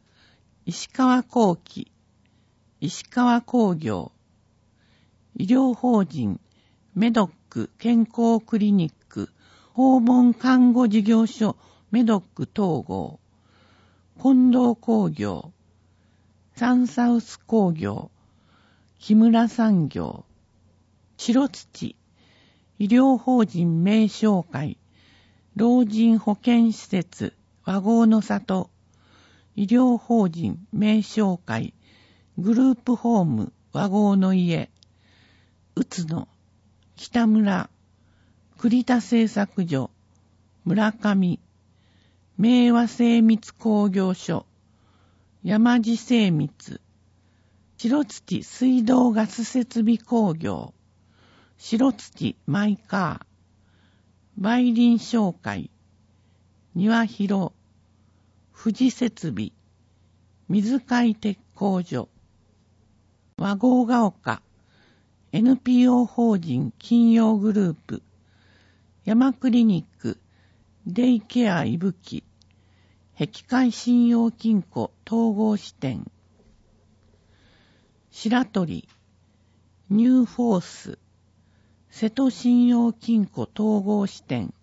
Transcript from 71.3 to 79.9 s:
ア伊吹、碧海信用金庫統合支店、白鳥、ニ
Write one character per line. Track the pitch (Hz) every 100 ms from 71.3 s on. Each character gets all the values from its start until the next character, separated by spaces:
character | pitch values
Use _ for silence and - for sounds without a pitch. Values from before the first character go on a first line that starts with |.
| 247 226
ア | 170 147
伊 | 165
吹、 | 190 - - - - _ _ _ _ _ _ _ _
碧 | - - - -
海 | 247 247
信 | - 247 240 240
用 | 233 233
金 | - 226 208
庫 | - 127 107 - -
統 | 226 226
合 | 208 220 208
支 | - -
店、 | 135 101 - - _ _ _ _ _ _ _ _ _ _ _ _ _ _ _ _ _ _ _
白 | - 220 247 254
鳥、 | 196 165 87 - _ _ _ _ _ _ _ _ _
ニ | -